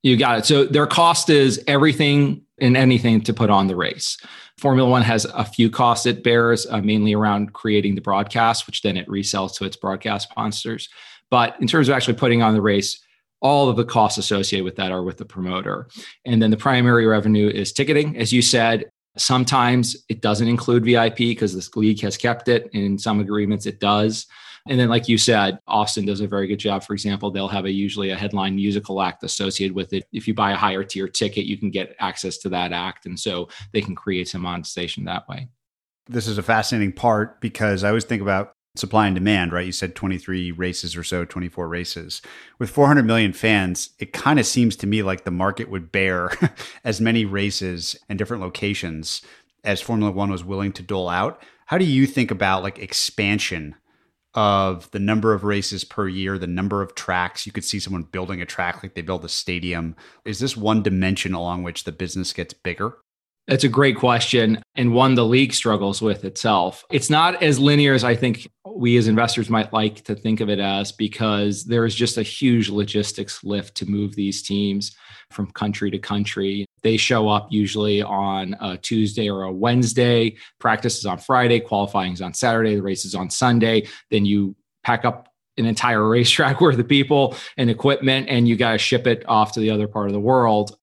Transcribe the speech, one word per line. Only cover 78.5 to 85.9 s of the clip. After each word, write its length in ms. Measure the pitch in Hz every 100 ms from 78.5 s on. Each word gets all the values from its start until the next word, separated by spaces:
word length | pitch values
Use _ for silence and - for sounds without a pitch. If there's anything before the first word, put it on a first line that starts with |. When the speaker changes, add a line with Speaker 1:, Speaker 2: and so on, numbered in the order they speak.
| 98
Speaker 1:
a 160 | 101 90
Tuesday 520 | - 113 107 107 107
or 140 | 95
a 80 | 95
Wednesday. 840 | 92 117 123 117 117 120 117 113 - - _
Practice 360 | 117 110 120 -
is 80 | 101
on 120 | 87
Friday, 420 | - 127 123 117
qualifying 540 | 117 104 101 101 92
is 80 | 90
on 120 | 90
Saturday, 420 | 87 127 113 110 104
the 60 |
race 220 | 98 95
is 100 | 98
on 160 | 95 90
Sunday. 580 | - 127 120 113 110 104 - _
Then 140 | 107
you 320 | 101 101 98 101 _ _ -
pack 180 | 123
up 240 | 123 117 _ _ _ -
an 80 | 113
entire 420 | 110 123